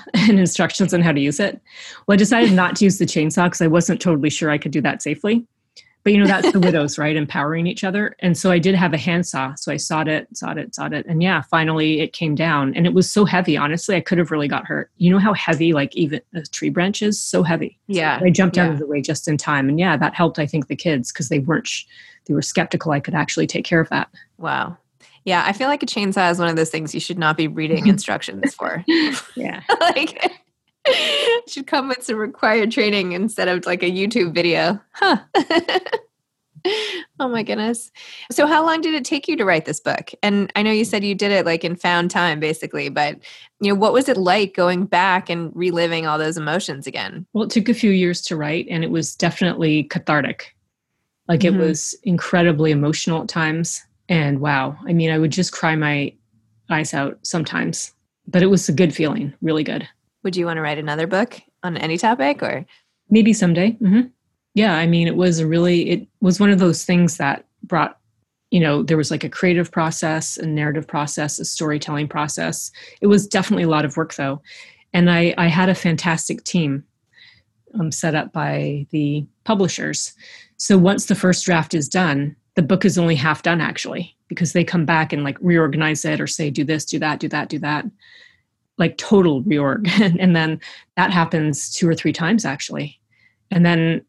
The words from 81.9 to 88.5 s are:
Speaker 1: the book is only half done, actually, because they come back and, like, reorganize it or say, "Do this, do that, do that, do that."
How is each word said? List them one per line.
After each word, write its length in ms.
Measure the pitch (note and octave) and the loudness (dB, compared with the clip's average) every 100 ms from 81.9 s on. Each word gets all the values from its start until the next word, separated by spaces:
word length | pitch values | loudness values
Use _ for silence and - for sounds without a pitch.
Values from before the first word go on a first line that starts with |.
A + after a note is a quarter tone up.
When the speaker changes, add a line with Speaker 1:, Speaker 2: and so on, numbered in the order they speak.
| F#3 F3+ C#3 C#3+ - _ - | 0 0 0 -4 -8 _ 0
Speaker 1:
the 80 | |
book 200 | D3+ F#3+ G3+ | 2 4 2
is 120 | F3+ | 2
only 180 | E3+ D#3 | 2 2
half 280 | D3+ D3+ | 0 0
done, 180 | - E3+ | 0 0
actually, 560 | D3+ - - - F3 _ - | -2 -6 -8 -8 -10 _ -12
because 260 | - F3 | -4 -2
they 100 | F3+ | 0
come 200 | E3 F3+ D#3 | 0 0 2
back 280 | E3 D#3 | 2 0
and, 100 | D3 | -2
like, 140 | C#3+ C3+ | -4 -2
reorganize 600 | F3+ E3+ D#3+ D3 D#3 D3+ D#3+ | 2 4 4 2 0 -2 -2
it 140 | D3+ | -4
or 80 | D3 | -4
say, 220 | - D#3 | -4 -4
"Do 140 | C3 C#3 | -2 -2
this, 180 | D#3 - | -2 -4
do 140 | E3 | -4
that, 200 | D#3 D3 | -4 -4
do 100 | D3 | -4
that, 200 | D3 C#3+ | -4 -6
do 100 | D3+ | -6
that." 260 | D3 D3 A3+ - _ - - _ _ | -4 -4 -6 -12 _ -20 -20 _ _